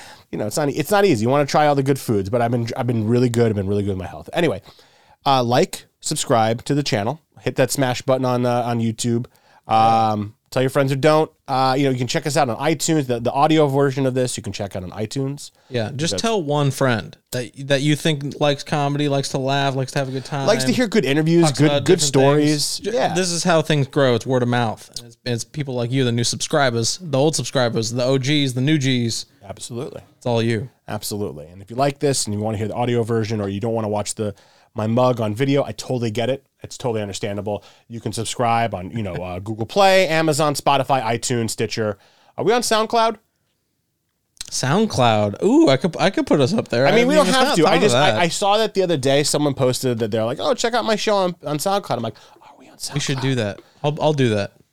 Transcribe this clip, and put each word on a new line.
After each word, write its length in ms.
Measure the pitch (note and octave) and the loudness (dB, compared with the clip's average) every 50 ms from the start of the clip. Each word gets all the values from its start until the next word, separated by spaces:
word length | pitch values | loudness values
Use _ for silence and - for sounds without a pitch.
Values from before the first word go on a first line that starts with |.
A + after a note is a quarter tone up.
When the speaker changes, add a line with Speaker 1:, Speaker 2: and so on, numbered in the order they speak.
| - - - - - _ | -20 -20 -20 -20 -18 _
Speaker 1:
you 80 | - - | -8 -6
know, 80 | A2 | -6
it's 100 | G#2 - | -4 -2
not, 120 | E3 D3+ C#3+ | -2 -2 -2
it's 240 | - - D3 - G#3 | -2 -2 -2 0 2
not 120 | G3+ G3+ | 4 4
easy. 200 | G3 D3 G#2+ G#2+ | 4 4 2 2
You 40 | A#2+ | 2
wanna 180 | C3+ D3 D3 | 2 2 2
try 200 | B2+ - D#3+ D3+ | 2 2 2 4
all 80 | D3+ D3 | 4 4
the 80 | C#3 C3+ | 2 2
good 160 | C3+ C#3 - | 0 0 -2
foods, 320 | - - A2+ G2+ F#2+ G2 | -2 -2 -2 -2 0 0
but 100 | A#2 A#2+ | -2 0
I've 120 | A#2+ A#2 A#2+ | 0 0 0
been, 160 | A#2+ A#2 A2+ - | -2 -2 -4 -6
I've 100 | - B2 | -6 -4
been 220 | A#2+ A#2 A2+ G#2+ G#2+ | -2 -2 0 0 2
really 220 | A#2+ B2 B2+ B2 | 2 2 2 2
good. 180 | A2+ A#2 A#2 A2+ | 2 2 2 2
I've 80 | G#2+ | 2
been 100 | G#2 F#2+ | 0 -2
really 160 | F#2+ G2+ G#2 G2+ | -2 -2 -2 -2
good 80 | G2+ | -2
with 80 | G2 F#2 | -4 -4
my 80 | F2 | -6
health. 240 | E2 - D2+ D#2+ - - | -10 -12 -14 -14 -8 -4
Anyway, 300 | D#3+ F3 D3 G2+ F2+ - - - - - _ _ _ _ _ _ _ - | -2 0 0 -2 -4 -8 -16 -20 -20 -20 _ _ _ _ _ _ _ 0
uh, 160 | C#3+ C3+ C3 B2 | 2 2 2 2
like, 440 | A#2 B2 C3+ F#3 - - - - _ _ _ | 2 2 2 2 0 -2 -10 -16 _ _ _
subscribe 640 | - - D#3+ - - - C3+ A2+ A2 A2 A#2 A#2+ - | -8 -6 -6 -4 -2 0 2 2 2 2 0 -2 -4
to 80 | - C#3 | -4 -2
the 100 | D3 C#3 | -2 -2
channel, 360 | - C3+ G#2+ G2+ A2+ D3 - _ _ _ - | -2 -2 -2 -2 -4 -6 -8 _ _ _ -10
hit 160 | - C#3+ - | -8 -4 -2
that 160 | - C3 A#2+ - | 0 0 0 0
smash 300 | - C3+ B2 A#2+ - - | 0 -2 -2 -2 -2 0
button 220 | - C3 C3 B2+ | 0 0 0 0
on, 220 | B2+ B2 B2 B2 | 0 0 0 0
uh, 160 | B2 A#2+ B2 A#2 | 0 0 0 0
on 160 | A#2+ A#2+ A#2 | -2 -2 -2
YouTube. 480 | A2+ A2+ A2 - - A#2+ A#2 A#2 A#2+ - _ _ _ _ _ _ _ | -2 -2 -2 -2 -2 -2 -2 -2 -4 -6 _ _ _ _ _ _ _
Um, 680 | - A2 A2 A2+ A2+ A2+ A2+ A2+ A2 G#2+ G#2+ G#2 G#2 - _ _ - | 0 2 4 4 4 4 4 2 2 0 -2 -4 -6 -10 _ _ -6
tell 100 | - C3+ | -2 -2
your 100 | B2+ C3 | -2 0
friends 200 | - D3 C#3 C3+ | 0 0 0 0
who 60 | C#3 | 0
don't. 340 | C3+ C3 D#3 D3+ D#3 D#3+ - _ _ _ | 2 2 4 4 4 2 0 _ _ _
Uh, 280 | - C3 C3 C3 C3 C3 | -4 -2 0 2 2 2
you 80 | C#3+ C#3+ | 2 0
know, 60 | C3+ | 0
you 60 | C3 | 0
can 120 | B2 B2+ A#2+ | -2 -2 -4
check 180 | - E3 - | -4 -4 -4
us 100 | D#3 C3 | -2 0
out 120 | D#3+ C#3+ B2 | 0 0 0
on 80 | A2 | -2
iTunes. 500 | - C#3 D#3 E3 C#3+ - - D#3+ D#3 C3+ | -2 -2 -2 -2 -2 0 0 0 0 0
The, 140 | B2 A#2+ A#2 | -2 -2 -2
the 100 | A#2 B2 | -2 -2
audio 380 | A2+ C3+ D3 D#3 D#3 D#3+ D3+ C#3+ | 0 2 2 4 4 4 4 4
version 380 | C3+ C#3+ C#3+ C#3+ B2+ C#3 C3+ | 2 2 2 2 0 0 -2
of 80 | C3 B2+ | 0 0
this, 220 | C3 B2+ B2+ - | 0 -2 -2 -4
you 60 | - G#2+ | -6 -8
can 100 | G#2 F#2+ | -8 -8
check 220 | - G#2 G2 - | -8 -8 -8 -8
out 80 | G2 F2+ | -10 -10
on 80 | F2 | -10
iTunes. 640 | F2 F#2+ A2 A2 - C3+ C3+ C3+ C#3+ D3 - - _ _ _ - | -8 -8 -8 -6 -4 -4 -4 -6 -6 -10 -12 -18 _ _ _ -8
Speaker 2:
Yeah, 220 | C3 A#2+ G#2+ G#2 - | -6 -4 -4 -4 -4
just 180 | B2+ D#3 E3+ - | -4 -4 -4 -4
Speaker 1:
That's 100 | - - | -2 -2
Speaker 2:
tell 200 | A3+ A3+ G3+ D#3+ | -2 -2 -2 -2
one 280 | C#3+ D3 D3 C#3+ C3+ B2+ | 0 0 0 2 0 0
friend 440 | - C3+ B2+ A#2+ G#2+ - G2+ - - _ - | 2 2 2 0 0 -4 -8 -14 -20 _ -10
that, 220 | - B2 B2 F#2+ - - C#3 C3+ | -8 -8 -8 -8 -10 -8 -2 0
that 120 | C#3 C3+ | 0 2
you 140 | C#3 D3 D3+ | 2 2 2
think 460 | - - E3 D#3 C#3 C#3+ C#3 - - | 2 2 0 -2 -2 -4 -6 -4 -2
likes 240 | D3+ D3 C#3+ C#3 - | 0 0 0 -2 -4
comedy, 440 | - E3+ D3 C#3+ C#3 C#3+ C#3+ D3 D3 | -4 -2 0 0 0 0 0 0 0
likes 200 | C3+ C#3 C3+ - | 0 0 -2 -2
to 80 | - C#3+ | -4 -4
laugh, 380 | C3 C3+ C#3 C#3 C#3 C#3 B2+ | -2 0 0 0 0 0 0
likes 160 | C3+ C3 C3 - | -2 -4 -4 -4
to 80 | C#3+ | -4
have 80 | C#3 C3 | -4 -4
a 20 | |
good 140 | C3 C3+ B2 | -6 -8 -8
time. 220 | - D#3 C#3 C#3 | -8 -6 -2 0
Speaker 1:
Likes 180 | F3+ A3 A#3 - | 0 2 2 2
to 80 | C4 G#3 | 0 2
hear 160 | G#3+ B3+ G3+ | 2 0 2
good 160 | - A3 C3+ | 2 2 2
interviews, 420 | B2+ C#3 D#3 D#3 D#3+ E3 E3+ E3 | 2 2 2 4 4 6 6 6
Speaker 2:
Talks 120 | D3+ C3 C3+ | 6 4 4
Speaker 1:
good, 80 | D3 | 4
Speaker 2:
about 180 | D#3 D3 C#3+ - | 4 4 4 4
Speaker 1:
good 140 | D#3 F#3 F3 | 4 4 4
Speaker 2:
different 140 | - C#3+ C3 | 4 4 4
things. 500 | C#3 C3+ C#3 C#3+ D3+ D3 D3 D3+ D3 C#3+ | 6 6 6 6 4 4 2 2 0 -2
Speaker 1:
stories. 140 | - - - | -4 -6 -6
Speaker 2:
Ju-, 100 | - G3 | -6 -4
Speaker 1:
Yeah. 240 | A3 B3+ A#3+ E3+ E3+ | -2 0 0 2 2
Speaker 2:
this 160 | F3 F#3 F3 | 0 0 -2
is 140 | E3+ E3 D#3+ | -2 -2 0
how 180 | F3+ E3+ D#3+ D3+ | 2 2 2 2
things 240 | - D#3 D3 C3+ | 2 2 0 0
grow. 280 | - - D3+ C3+ B2+ B2 | 0 2 2 4 4 4
It's 120 | A2 - | 2 0
word 160 | B2 C3 B2+ B2 | 0 0 0 2
of 60 | A#2+ | 2
mouth. 420 | A#2+ B2 A#2 A2 G2 - - - - - A#2+ | 0 0 0 -2 -4 -8 -12 -16 -16 -16 -16
It's, 120 | A#2 A2+ _ - | -18 -18 _ -6
it's 200 | B2+ A#2+ A2+ - | -6 -4 -4 -6
people 300 | - - D#3 C#3+ C#3 B2+ | -8 -8 -8 -6 -4 -4
like 180 | B2 A#2+ A#2 C3 | -4 -4 -2 0
you, 120 | C3+ C3 | 0 2
the 80 | A#2+ A#2 | 2 2
new 120 | A#2+ A#2 | 0 0
subscribers, 720 | - - - - - - D3+ C#3 B2+ A#2 A#2 A2+ A2 - - | -2 -2 -4 -4 -2 0 2 2 2 2 0 -2 -2 -4 -6
the 180 | F#3 D#3+ C3 C3 | -6 -2 0 2
old 180 | C#3+ E3 D#3 | 2 2 2
subscribers, 560 | - B2 - - C#3 B2 A#2 A2+ A#2 A2 G#2 A#2 | -2 -4 -2 0 0 0 0 0 -2 -4 -2 -2
the 120 | B2 B2 | -2 0
O 140 | B2+ C#3 C3+ | 0 0 0
Gs, 360 | B2 C3 D3+ D3 C#3+ C3 A#2+ | 0 0 0 2 0 0 0
the 60 | B2+ | 0
new 180 | B2+ C#3+ D#3+ D#3 | 0 2 2 2
Gs. 480 | C3 C3+ C3 B2 A#2+ A2+ A2 - - _ _ _ - | 2 2 0 0 0 -2 -4 -6 -8 _ _ _ -18
Speaker 1:
Absolutely. 580 | G2 F#2+ - - - A#2+ A#2 - - - - - _ _ | -16 -16 -14 -14 -12 -10 -10 -10 -12 -12 -16 -20 _ _
Speaker 2:
It's 100 | _ - | _ -4
all 160 | B2+ A#2+ A#2 A2+ | -2 0 0 0
you. 280 | A#2 B2+ C#3 C3+ B2 _ _ _ - | 0 -2 -2 -4 -8 _ _ _ -10
Speaker 1:
Absolutely. 580 | G#2+ G#2+ - - G#2+ G2+ G#2 E2+ C#2 D2+ D2 | -10 -8 -8 -8 -6 -6 -6 -6 -8 -10 -16
And 160 | D#2+ F2+ F#2+ G2 | -16 -18 -20 -18
if 80 | - | -10
you 60 | A#2 | -4
like 240 | A#2+ C#3 - - - | -2 0 0 0 0
this 260 | D3 C#3+ C#3 - - | 0 0 0 0 -2
and 80 | A2 G#2 | -4 -4
you 60 | G#2 | -4
wanna 180 | G#2+ A2 G#2+ G2+ | -2 -2 -2 -4
hear 100 | A2 G#2 | -4 -4
the 60 | - | -4
audio 280 | A2+ B2 A#2+ A#2+ A#2+ A2+ | -2 -2 0 0 0 0
version 360 | G#2 A#2 A2+ A2 G2+ A2+ G#2+ | 0 0 -2 0 -2 -2 -4
or 80 | G2+ G2 | -4 -4
you 120 | G2 G2+ | -4 -4
don't 140 | G#2+ A#2 A2+ | -4 -2 -2
wanna 140 | A2+ A2 G#2 | -2 -2 -2
watch 280 | G#2 G#2 G#2 - - | -2 -4 -4 -4 -6
the, 180 | - G#2+ G#2 G2 _ _ _ _ _ _ _ - | -6 -6 -6 -6 _ _ _ _ _ _ _ -8
my 120 | A2 G#2+ | -4 -2
mug 340 | A2 A2+ B2 B2+ B2+ B2 A2+ | 0 2 2 2 2 2 0
on 140 | A2+ G#2+ G#2 | -2 -4 -2
video, 300 | A2 C#3 C#3 C#3 C#3+ C3 | -2 0 0 2 0 0
I 80 | - G#2+ | -2 -6
totally 380 | - - - B2+ B2 A#2+ A#2 | -10 -8 -6 -4 -4 -4 -4
get 200 | G#2 A#2+ A#2 A#2+ | -2 -2 -2 -2
it. 160 | C3+ C3+ _ _ _ _ - | -2 -4 _ _ _ _ -18
It's 160 | G#2+ - - | -18 -12 -8
totally 240 | - B2 A2 A2 G#2 | -6 -4 -4 -4 -6
understandable. 600 | G2+ G2 - - G#2 G2+ G#2 F#2+ G#2 G#2 G2 - - - _ _ - | -6 -8 -8 -8 -6 -6 -6 -6 -6 -6 -8 -8 -14 -20 _ _ -16
You 120 | A#2 A#2 | -14 -10
can 120 | - A#2 G2 | -8 -8 -6
subscribe 640 | A2+ A2 - - - B2+ A#2 A#2 A#2 A#2 A2+ G#2 | -6 -8 -6 -4 -2 0 0 2 2 0 -2 -4
on, 160 | F2+ F2+ F#2 | -6 -10 -8
you 120 | - A#2 G#2+ | -8 -6 -6
know, 120 | F#2+ F2 | -6 -8
uh, 240 | F2 F2+ F2+ F2+ F2+ | -8 -8 -8 -8 -10
<laughs> 20 | |
Google 260 | G2 A2 A2 G#2+ A2+ | -8 -8 -8 -8 -8
Play, 420 | - - G3+ G3 F#3+ F#3+ F#3+ F#3+ D3+ | -4 2 4 4 6 6 4 4 2
Amazon, 460 | D#3+ D#3+ D#3+ D#3+ D3 C3+ D#3+ D3+ C#3+ | 2 0 2 2 2 2 0 0 0
Spotify, 480 | - - D3+ C#3+ C3+ C3 - C#3 C3 A#2 | 0 0 0 2 2 2 0 0 0 0
iTunes, 480 | A2 A#2+ A#2 - - B2+ A#2+ A2+ G#2+ | -2 -4 -4 -2 -2 -2 -2 -2 -2
Stitcher. 480 | - - A#2 G#2+ - A#2+ A2 G#2+ G2 - _ _ _ _ _ _ _ - | -4 -4 -4 -4 -2 -2 -2 -4 -4 -6 _ _ _ _ _ _ _ -4
Are 60 | C3 | 0
we 80 | F3 A#3 | 0 0
on 100 | B3 A3 | 0 0
SoundCloud? 540 | - A3+ G#3+ A3 A3 - A#3 A3+ A3+ A3+ - _ _ _ _ _ _ _ _ _ _ _ _ _ _ _ _ _ _ _ _ _ _ _ - - - | 0 0 0 0 0 2 2 2 2 0 -4 _ _ _ _ _ _ _ _ _ _ _ _ _ _ _ _ _ _ _ _ _ _ _ -18 -14 -10
Speaker 2:
SoundCloud. 920 | - - - B2+ D3+ G3+ A3+ G#3 - - B2 A#2 A2 G#2+ G#2 G#2 G2+ - - | -8 -4 -2 0 0 2 0 0 2 2 4 4 4 4 2 0 0 0 0
Ooh, 260 | F#3+ B3+ E4 E4 - | 2 4 6 6 6
I 80 | C3+ | 4
could, 200 | C3+ - F3 D#3+ | 2 2 -2 -2
I 140 | - D3+ F#3+ | 0 0 0
could 160 | - D#4+ D4 | 0 0 0
put 140 | - - D3+ | 2 2 2
us 120 | C3+ A#2 G3+ | 2 2 0
up 160 | A3 - - | -2 -4 -2
there. 180 | - A#2 C3+ | 0 2 2
Speaker 1:
I 40 | C#3+ | 4
Speaker 2:
I 40 | G#3 | 4
Speaker 1:
mean, 120 | A#3 A#3+ B3+ | 4 4 4
we 60 | D4 | 4
Speaker 2:
haven't 180 | D4+ C#4 - C4 | 4 4 4 4
Speaker 1:
don't 100 | C4 C4 | 2 2
Speaker 2:
even 40 | C#4+ | 2
Speaker 1:
have 80 | C4+ | 4
Speaker 2:
thought 60 | F3+ D#3 | 4 4
Speaker 1:
to. 80 | D#3 E3 | 4 4
I 20 | |
Speaker 2:
of 60 | E3+ F#3 | 4 4
Speaker 1:
just, 120 | C3 A#2+ | 4 4
Speaker 2:
that. 220 | B2+ D3 - A2 | 4 4 4 2
Speaker 1:
I, 60 | A2 - | 2 0
I 60 | E3 | 0
saw 300 | - - G3+ G3 G#3 A3 | 0 0 0 2 2 2
that 160 | A3 G#3 - | 2 0 0
the 80 | F#3+ F#3 | 0 0
other 140 | F3 E3+ | 0 0
day. 260 | C#3+ B2 C3+ C3+ C#3+ D3 | 0 2 2 2 2 2
Someone 320 | - - D3 D3 D3 C3 | 2 0 0 0 0 0
posted 440 | - C3+ B2+ B2 - - B2+ A#2+ A2 | 0 0 0 0 0 -2 -2 -2 -2
that 120 | A#2 G#2+ | -2 -2
they're 140 | G#2+ A2 A2 | 0 0 -2
like, 140 | A2+ C#3 - | -2 -2 -2
"Oh, 140 | - D4+ B3 | -2 -2 -2
check 200 | - - A#3 A#3 | 0 -2 -2 -2
out 100 | A#3 G#3+ | 0 0
my 120 | A3 A3 | 0 0
show 200 | G#3 - A3 G#3 | 0 0 0 0
on, 180 | G3 F#3 F3+ E3+ - - | 2 0 -2 -4 -6 -8
on 140 | D3 D3+ D3+ | -6 -6 -4
SoundCloud." 380 | - G3 G3 G3+ F#3+ - C3+ | -2 -2 -2 -2 -2 -4 -4
I'm 60 | A#2 A2+ | -4 -4
like, 140 | A2+ - - - - - - - | -6 -8 -10 -18 -20 -20 -20 -20
"Are 120 | - - - | -20 -20 -20
we 100 | - - | -20 -20
on 80 | - | -18
SoundCloud?" 180 | - - - - | -14 -10 -8 -6
Speaker 2:
We 60 | C#3+ | -4
should 200 | - - C#3 B2+ | -4 -4 -4 -2
do 140 | B2 C3+ C3 | -2 -2 0
that. 240 | B2 A2 G2+ - - - _ _ _ - | 0 -2 -2 -4 -8 -14 _ _ _ -4
I'll, 140 | D3 D3 D#3 | -4 -2 0
I'll 120 | D3 D3+ D#3 | 0 0 2
do 180 | C#3 C3 A#2 | 2 2 2
that. 220 | G#2+ G#2 G2 - _ _ _ _ | 2 0 -2 -4 _ _ _ _